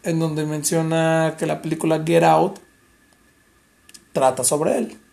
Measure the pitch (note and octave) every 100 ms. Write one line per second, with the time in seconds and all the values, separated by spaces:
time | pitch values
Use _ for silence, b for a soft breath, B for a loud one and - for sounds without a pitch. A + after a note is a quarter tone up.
0 | F3 E3 D#3+ D3+ D3+ D3+ D3 E3 D#3+ E3
1 | D#3+ D#3+ D#3+ D#3+ D#3+ D3+ D#3+ D#3+ E3 D#3+
2 | D#3 E3 E3 D#3 F3+ - - _ _ _
3 | _ _ _ _ _ _ _ _ - -
4 | _ E3+ C3 B2+ B2 D3 D#3+ - A3 -
5 | _